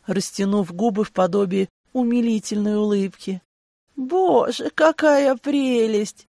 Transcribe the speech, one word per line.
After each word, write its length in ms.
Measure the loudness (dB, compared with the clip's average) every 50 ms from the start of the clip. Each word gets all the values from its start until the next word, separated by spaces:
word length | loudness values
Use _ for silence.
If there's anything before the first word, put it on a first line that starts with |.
| _
растянув 680 | -4 -4 -4 -4 -6 -4 -4 -2 0 0 0 -2 -2 -4
губы 300 | -2 -2 -2 0 0 -4
в 80 | -2
подобии 580 | _ 0 0 2 2 0 0 0 0 -2 -2 -4 _ _ _ _ _
умилительной 800 | -2 0 0 0 0 0 0 -2 -2 -4 -4 -4 -2 -2 0 0
улыбки. 640 | 0 0 0 0 0 -2 -4 -6 _ -10 -8 -8 -10 _ _ _ _ _ _ _ _ _ _ _
«Боже, 720 | -10 -6 -2 0 2 2 4 4 4 2 0 -4 -6 -8 -8 _
какая 640 | 2 2 2 2 2 2 4 4 4 4 2 0
прелесть!» 920 | 0 -2 -2 -2 0 0 0 2 0 0 2 0 -2 -2 -4 -10 -18 _ _